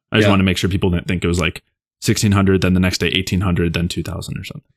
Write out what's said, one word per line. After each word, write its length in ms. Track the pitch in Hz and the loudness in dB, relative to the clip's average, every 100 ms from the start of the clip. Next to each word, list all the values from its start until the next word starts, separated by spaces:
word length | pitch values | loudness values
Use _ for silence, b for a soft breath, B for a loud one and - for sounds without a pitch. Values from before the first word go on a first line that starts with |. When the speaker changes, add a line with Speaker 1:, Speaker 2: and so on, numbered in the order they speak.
| - | -2
Speaker 1:
I 60 | 110 | 2
just 80 | 104 | 4
Speaker 2:
Yeah. 40 | |
Speaker 1:
wanna 120 | 98 | 4
make 140 | 95 87 | 2 0
sure 120 | 95 | -2
people 200 | 92 95 | 0 0
didn't 180 | 87 - | 0 -2
think 160 | 90 | -4
it 40 | 85 | -2
was, 120 | 87 | 0
like, 220 | 80 - _ _ _ - | -2 -4 _ _ _ -8
sixteen 300 | - 107 107 | -2 0 2
hundred, 300 | 101 98 95 | 2 4 2
then 120 | 92 | 4
the 60 | 92 | 2
next 200 | 92 - | 2 0
day 100 | 87 | -2
eighteen 320 | 90 92 92 | -2 -2 -2
hundred, 320 | 92 87 85 | 0 0 0
then 140 | 82 87 | 0 -4
two 140 | - | -4
thousand 360 | 80 87 - - | -8 -8 -10 -12
or 40 | - | -12
something. 260 | - _ | -16 _